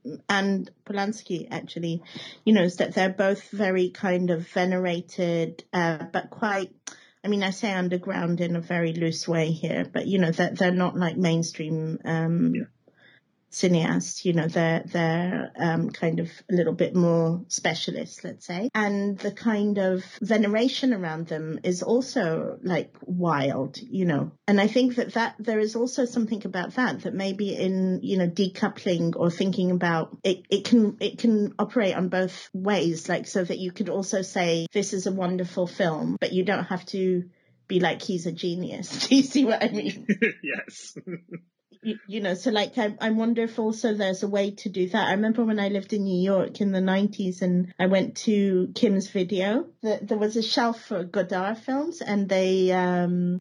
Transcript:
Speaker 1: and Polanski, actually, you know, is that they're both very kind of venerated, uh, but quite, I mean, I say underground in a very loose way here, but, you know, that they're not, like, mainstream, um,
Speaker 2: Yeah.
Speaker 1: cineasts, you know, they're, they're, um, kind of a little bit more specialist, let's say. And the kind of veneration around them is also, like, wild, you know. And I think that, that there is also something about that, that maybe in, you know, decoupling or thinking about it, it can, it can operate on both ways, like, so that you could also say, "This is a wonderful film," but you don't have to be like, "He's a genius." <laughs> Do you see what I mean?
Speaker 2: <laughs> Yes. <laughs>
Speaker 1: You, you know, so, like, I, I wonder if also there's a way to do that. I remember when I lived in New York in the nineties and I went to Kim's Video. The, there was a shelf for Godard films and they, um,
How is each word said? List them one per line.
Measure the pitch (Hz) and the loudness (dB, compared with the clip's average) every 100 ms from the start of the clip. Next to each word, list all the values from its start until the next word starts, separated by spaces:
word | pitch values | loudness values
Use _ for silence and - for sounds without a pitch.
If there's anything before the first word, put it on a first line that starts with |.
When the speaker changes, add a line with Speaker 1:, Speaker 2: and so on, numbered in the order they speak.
| - 147 - | -12 -8 0
Speaker 1:
and | 202 196 196 185 - - | 2 2 0 -4 -12 -8
Polanski, | 202 196 220 - 170 - | -2 -2 -4 -6 -6 -6
actually, | 160 - - 170 165 - - - - - | -8 -8 -6 -4 -4 -6 -16 -16 -2 6
you | |
know, | 208 | 6
is | 175 - | 6 2
that | 180 - | 0 2
they're | 190 | 0
both | 185 190 196 - | 2 2 0 -4
very | 202 202 185 185 | -2 0 2 0
kind | - 202 180 180 | 0 0 2 2
of | 165 175 | 0 -2
venerated, | 196 180 185 185 175 175 - 175 170 165 170 - | 0 0 2 0 -2 -4 -2 0 0 -2 -6 -4
uh, | 180 170 160 180 | 0 0 0 -4
but | 180 - | -4 -6
quite, | - 214 196 190 - - - - _ | -4 -2 -2 -4 -10 -20 -20 -20 _
I | 202 | -2
mean, | 202 | 0
I | 190 | 0
say | 185 220 | -2 -2
underground | 190 180 180 180 185 170 170 | 0 0 -2 -2 -2 0 0
in | 175 170 | 0 -2
a | |
very | 165 180 165 | -2 0 0
loose | 165 165 165 - | 0 -2 -2 -2
way | 165 160 | 0 0
here, | 160 165 - - | 0 -2 -2 -2
but, | - - | -4 0
you | 196 | 2
know, | 165 | 2
that | 165 175 - | 2 0 2
they're | 180 | 2
not, | 180 180 180 | 2 0 0
like, | 175 170 | -2 0
mainstream, | 175 165 165 - 156 160 160 160 - | 2 2 0 -6 -6 -4 -4 -6 -2
um, | 165 165 170 82 165 | -2 0 2 2 0
Speaker 2:
Yeah. | - _ _ _ - _ _ _ _ | -6 _ _ _ -20 _ _ _ _
Speaker 1:
cineasts, | - 185 170 160 175 175 - 185 | -2 2 4 2 0 -2 -2 0
you | |
know, | 170 160 | 2 2
they're, | 170 165 165 170 | 2 2 0 -2
they're, | 170 165 165 175 185 - - | 0 2 2 0 -2 -6 -2
um, | 165 160 170 | 0 0 -2
kind | - 165 165 | -2 0 0
of | 165 - - | -4 -8 -2
a | |
little | 180 165 | 2 2
bit | 170 175 | 2 0
more | 185 170 170 165 175 - | 4 4 4 2 0 -4
specialist, | - 180 170 - 147 - - - | -4 -2 -2 -4 -6 -10 -12 -14
let's | - - | -12 -10
say. | 175 240 214 | -6 -4 0
And | 208 202 202 190 | 0 0 -2 -2
the | 202 | -6
kind | 202 233 214 208 202 | -2 0 2 2 2
of | 190 185 - - | 2 0 -4 -8
veneration | 202 214 202 214 254 - 262 | 0 2 2 2 2 2 0
around | 214 170 156 165 | 0 -2 -6 -6
them | 156 160 156 | -6 -6 -4
is | - 180 | -2 -2
also, | 180 240 262 254 175 160 - - | 0 0 0 0 0 0 -4 -6
like, | - 170 - - | -2 -2 -2 -10
wild, | - 180 175 143 139 131 131 - | -6 -2 2 2 0 0 -4 -8
you | - 190 175 | -6 0 2
know. | 143 - - - | 2 -2 -4 2
And | 208 | 4
I | 208 | 6
think | 247 254 240 | 4 2 2
that, | 208 | -2
that | 226 226 - | -2 -2 -4
there | 220 220 | -2 0
is | 214 226 | 0 0
also | 254 269 | -2 0
something | 247 240 220 220 202 | -2 -2 -2 -4 -4
about | 180 175 247 | -4 -4 0
that, | 247 135 | 0 -2
that | - | -6
maybe | 185 196 190 202 190 | -4 -4 -2 -4 -2
in, | 190 190 185 185 | 0 2 0 0
you | 190 196 | 0 0
know, | 175 | 2
decoupling | 170 185 - 208 - 202 170 165 - | 2 0 0 -4 -2 -2 0 0 2
or | 170 | 0
thinking | 170 190 185 180 | 2 0 2 2
about | 180 175 165 160 - | 2 2 0 -2 -4
it, | 190 185 - | -2 -2 0
it | 196 196 | -2 4
can, | 240 208 - | 6 6 2
it | 202 - | -4 0
can | 233 214 208 - | 2 4 2 0
operate | 214 254 196 - | -2 2 2 2
on | 180 | 0
both | 185 185 - - | 0 0 -4 -10
ways, | 190 190 202 156 165 - | -4 0 2 2 0 -2
like, | 170 - | -4 -2
so | 202 | -2
that | 180 175 | -2 -4
you | 180 | -6
could | 180 180 | -4 -4
also | 170 185 208 | -2 -2 -2
say, | 190 202 175 170 165 | -2 0 2 2 0
"This | 208 196 | -2 -2
is | 196 196 | -2 -2
a | |
wonderful | 190 180 185 175 - 175 | -2 -2 -2 -2 -2 -2
film," | - 175 156 160 - | 0 0 0 -2 -2
but | - | 0
you | 185 | 0
don't | 180 180 175 | 0 0 -2
have | 180 - | -6 -6
to | 196 185 180 180 - _ _ - | -2 0 0 -2 -12 _ _ -2
be | 185 | 2
like, | 175 - | 2 0
"He's | - 185 170 | -4 -4 -4
a | |
genius." | 165 185 175 175 - 196 - - | -4 -4 -4 -6 -8 -10 -6 4
<laughs> | |
Do | 269 | 6
you | |
see | 269 - 240 | 6 4 4
what | 220 | 4
I | 220 | 0
mean? | 208 202 190 - | 0 -4 -4 -4
Speaker 2:
<laughs> | 196 226 - | 0 0 0
Yes. | - - - - - - | -6 -8 -10 -16 -18 -16
<laughs> | - 175 - 170 - _ _ - | -12 -12 -12 -18 -18 _ _ -10
Speaker 1:
You, | 220 - - | -8 -8 -8
you | 214 | -4
know, | 196 | -2
so, | 180 254 | -2 0
like, | 214 202 - | 0 0 -2
I, | 214 208 | -2 -2
I | 220 | 0
wonder | 220 226 233 | 0 2 0
if | 226 233 | 0 -2
also | 220 220 233 | -2 0 0
there's | 214 190 190 | 0 0 0
a | 202 | 0
way | 202 202 | 0 0
to | 208 208 | -4 -6
do | 185 180 | -2 0
that. | 233 - | 2 2
I | |
remember | 196 214 226 226 | 2 2 2 2
when | 214 | 2
I | 202 | 0
lived | 202 196 | -2 -2
in | 214 196 | -2 0
New | 180 | 2
York | 190 190 - - | 2 2 0 0
in | 202 | 0
the | 190 | 2
nineties | 185 190 202 208 190 180 | 2 2 2 0 -4 -2
and | 185 180 180 - | 2 2 0 0
I | 185 | 2
went | 190 - - - | 4 2 -2 2
to | 208 196 185 185 | 4 4 2 0
Kim's | - 226 190 196 | 2 2 4 0
Video. | 202 185 196 196 233 349 - | -2 0 0 0 0 -2 -6
The, | 220 208 | -4 -2
there | 202 214 | -2 0
was | 214 226 | 0 0
a | |
shelf | 220 285 233 226 | 0 2 2 -2
for | - 196 | -6 -6
Godard | 180 202 185 190 190 220 | -2 -2 -2 -2 -2 -4
films | - 269 320 339 | -4 -2 -2 -6
and | - 208 190 | -2 0 2
they, | 190 185 190 185 | 2 4 4 4
um, | 185 180 180 175 180 180 180 | 4 2 2 2 2 0 -2